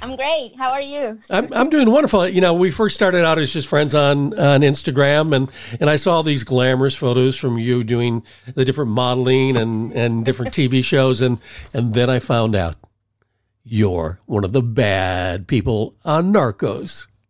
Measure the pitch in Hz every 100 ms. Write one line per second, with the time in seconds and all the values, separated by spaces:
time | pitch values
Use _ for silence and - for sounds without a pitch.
0 | 233 262 277 330 508 254 262 269 277 285
1 | 240 220 - 196 - - 277 311 233 269
2 | 190 202 185 185 180 170 185 147 214 -
3 | 196 180 165 160 139 160 - 147 147 147
4 | 143 143 143 - 143 139 143 143 - 131
5 | 139 147 160 135 131 - - 117 147 151
6 | 196 165 156 139 110 127 127 127 135 -
7 | 131 123 131 131 135 117 117 123 113 120
8 | 120 117 - - - 135 131 151 123 110
9 | 123 127 127 131 135 123 113 110 117 117
10 | 117 113 113 127 113 - 131 131 123 139
11 | 131 123 127 120 - - - 131 120 110
12 | 123 127 - 117 113 101 85 82 _ _
13 | _ _ _ _ _ _ 113 110 104 87
14 | 80 87 - 104 95 131 117 110 107 95
15 | 92 90 92 92 90 131 113 110 110 -
16 | 170 156 185 202 123 - 113 - - -
17 | - _